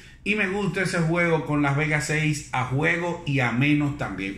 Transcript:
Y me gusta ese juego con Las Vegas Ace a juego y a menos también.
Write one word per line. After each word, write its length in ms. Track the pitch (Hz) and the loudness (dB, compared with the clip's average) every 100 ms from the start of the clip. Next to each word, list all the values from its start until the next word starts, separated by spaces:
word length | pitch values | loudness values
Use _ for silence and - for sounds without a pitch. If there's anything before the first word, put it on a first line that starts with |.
| - - | -20 -10
Y 120 | - | -2
me 140 | 214 196 | 0 0
gusta 340 | 196 196 190 | 0 -2 0
ese 160 | 180 180 | 0 0
juego 480 | 160 170 170 160 147 | 2 2 2 2 0
con 160 | 147 | 0
Las 160 | 143 139 | 2 2
Vegas 320 | 156 156 143 | 0 0 0
Ace 400 | 151 156 147 - | 0 0 -2 -4
a 120 | 127 | -4
juego 600 | 117 131 160 170 175 165 - | -2 0 0 0 -2 -4 -2
y 140 | 135 | 0
a 120 | 123 | 2
menos 440 | 117 143 147 143 - | 2 4 4 2 -2
también. 400 | 113 95 98 | -6 -6 -6